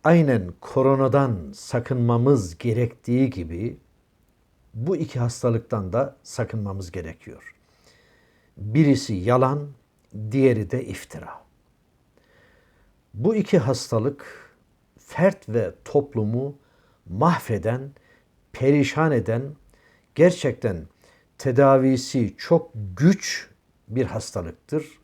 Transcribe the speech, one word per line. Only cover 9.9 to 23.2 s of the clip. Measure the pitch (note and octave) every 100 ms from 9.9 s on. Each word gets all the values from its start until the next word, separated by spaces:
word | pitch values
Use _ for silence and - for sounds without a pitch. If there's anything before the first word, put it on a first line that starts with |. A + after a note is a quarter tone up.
| _ _ G#2+ G#2+
diğeri | C3+ C3 A2 F#2+
de | B2 -
iftira. | - - D#3 - - _ _ _ _ _ _ _ _ _ _ _ _ _ _ _ _ _
Bu | G2+ D#3 G#3+
iki | - F3+
hastalık | A#2+ B2 - A2+ B2 C#3 - - - _ _ _ _ _
fert | _ - F#3 F#3+ -
ve | A2+ F#2 - -
toplumu | D3 C#3+ A#2 G#2+ A#2+ C#3 C#3+ _ _ _ _ -
mahveden, | F#2 D#3+ D#3+ - G#2 A2 B2 C#3 _ _ _ _ _ _
perişan | - C3 C#3+ C#3 D3+ D#3+
eden, | B2+ A2 A2+ C#3 D3+ _ _ _ _ _ -
gerçekten | F3 F3 C#3 G2+ A2+ F2 D#2+ _ _ _ _ _
tedavisi | C3+ B2 C#3 C3+ C3 B2+ - C3+ A2 -
çok | - E3 E3 A2
güç | G2+ F#2 D#3 G3